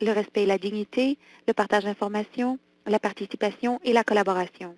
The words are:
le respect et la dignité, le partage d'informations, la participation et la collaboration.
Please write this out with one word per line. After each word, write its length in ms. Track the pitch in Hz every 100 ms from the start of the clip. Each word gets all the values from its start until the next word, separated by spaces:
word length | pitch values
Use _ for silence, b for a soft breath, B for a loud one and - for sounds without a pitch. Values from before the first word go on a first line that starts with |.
le 100 | 214
respect 320 | 214 208 214
et 40 | 196
la 120 | 190
dignité, 580 | 196 214 202 247 262 285 b b -
le 80 |
partage 300 | 220 208 208
d'informations, 760 | 202 202 208 208 208 - 247 262 _ _ 214
la 120 | 214
participation 840 | 202 - 196 - 208 - 240 247
et 80 | 240
la 120 | 233
collaboration. 720 | - 208 196 180 175 - 175